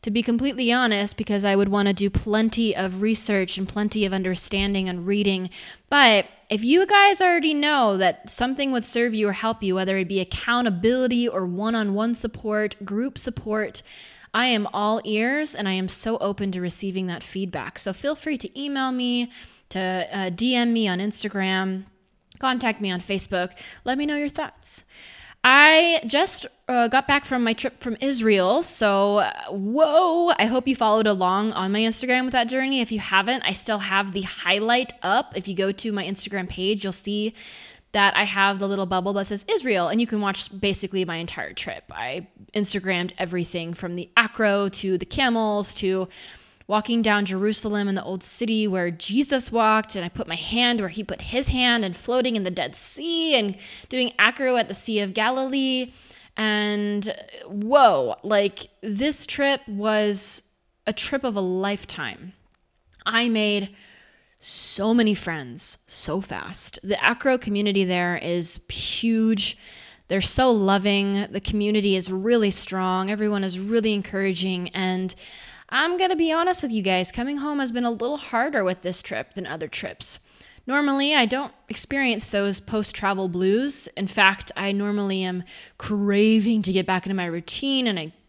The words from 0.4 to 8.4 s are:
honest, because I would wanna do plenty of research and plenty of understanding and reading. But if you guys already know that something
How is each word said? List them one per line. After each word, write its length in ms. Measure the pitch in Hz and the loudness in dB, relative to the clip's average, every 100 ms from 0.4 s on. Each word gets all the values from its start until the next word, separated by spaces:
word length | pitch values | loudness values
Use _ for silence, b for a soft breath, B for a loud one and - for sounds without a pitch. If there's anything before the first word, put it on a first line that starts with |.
| 277 254 233 | 0 0 2
honest, 440 | 240 247 202 202 - | 4 4 2 0 -4
because 260 | 214 202 | -2 2
I 120 | 202 196 | 4 4
would 120 | 202 | 4
wanna 240 | 202 202 | 4 2
do 160 | 196 202 | 2 0
plenty 680 | - 220 214 220 226 226 - | 0 0 2 2 2 0 0
of 260 | 190 185 | -4 0
research 560 | 214 214 - 202 185 190 | 0 2 2 0 0 -4
and 100 | 190 | -4
plenty 380 | 208 208 214 196 | -2 -2 0 0
of 60 | |
understanding 760 | 190 185 175 - 196 196 196 185 | 0 -2 -2 -2 0 0 0 -2
and 180 | 180 175 | -4 0
reading. 440 | 202 202 190 185 B B B _ | 2 2 0 -4 B B B _
But 360 | 285 254 208 - - _ | 6 8 6 2 -12 _
if 160 | 208 | -2
you 200 | 233 339 392 | 4 4 6
guys 340 | 403 403 392 | 8 8 6
already 320 | 370 339 302 | 4 4 2
know 460 | 294 294 294 226 196 | 2 2 4 4 4
that 300 | 185 - - | 2 0 -8
something 420 | - | -2